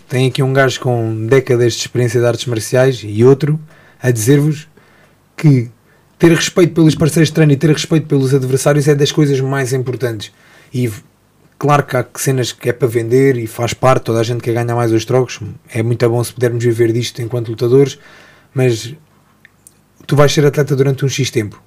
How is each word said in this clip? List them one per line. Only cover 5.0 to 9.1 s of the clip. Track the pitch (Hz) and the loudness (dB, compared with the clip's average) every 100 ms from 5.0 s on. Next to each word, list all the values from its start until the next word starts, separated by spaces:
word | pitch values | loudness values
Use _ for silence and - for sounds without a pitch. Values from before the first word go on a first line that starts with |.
| _ _ _ - | _ _ _ 0
que | 151 131 117 - _ _ _ _ | 2 2 0 -10 _ _ _ _
ter | 165 | 4
respeito | 160 - - 175 | 4 0 2 2
pelos | - 156 135 | 4 2 4
parceiros | 151 170 156 | 0 2 0
de | |
treino | - 156 | 2 2
e | 135 | 2
ter | 160 | 2
respeito | 147 - 160 156 | 0 0 -2 0
pelos | 143 131 | 0 2
adversários | 135 127 131 151 147 139 | 0 0 0 2 2 2
é | |
das | 143 147 | 2 2